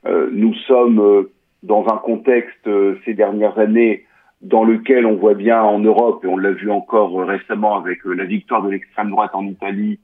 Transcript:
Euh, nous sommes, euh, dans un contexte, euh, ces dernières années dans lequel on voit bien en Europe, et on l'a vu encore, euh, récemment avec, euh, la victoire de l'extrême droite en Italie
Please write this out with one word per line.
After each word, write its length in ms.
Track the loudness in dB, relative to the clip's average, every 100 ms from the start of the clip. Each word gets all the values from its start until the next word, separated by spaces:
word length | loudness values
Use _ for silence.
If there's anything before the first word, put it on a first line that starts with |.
| -2
Euh, 240 | -2 -2
nous 220 | 0 0
sommes, 460 | -2 2 4 4 4
euh, 320 | 6 4 2 _ _ _
dans 240 | -2 0 0
un 100 | -2
contexte, 680 | -4 -4 0 0 -2 -12 -4
euh, 320 | 0 0 -2 -8
ces 100 | -2
dernières 420 | -2 0 -2 0
années 480 | 0 4 2 0 _ _ _ _
dans 200 | -2 2
lequel 440 | 2 0 2 2 2
on 80 | 2
voit 180 | 2
bien 300 | 2 2 2
en 160 | 2 2
Europe, 440 | 2 4 2 0
et 40 | -4
on 100 | -2
l'a 140 | -2
vu 180 | -2 -4
encore, 500 | -6 -2 0 0 -2
euh, 60 | -4
récemment 500 | -6 -6 -4 -2 -2
avec, 300 | -6 -10 -8
euh, 80 |
la 120 | -8 -4
victoire 360 | -6 -4 -4
de 80 | -4
l'extrême 400 | -8 -10 -8 -6
droite 220 | -4 -4
en 140 | -6 -8
Italie 500 | -10 -8 -6 -6 -8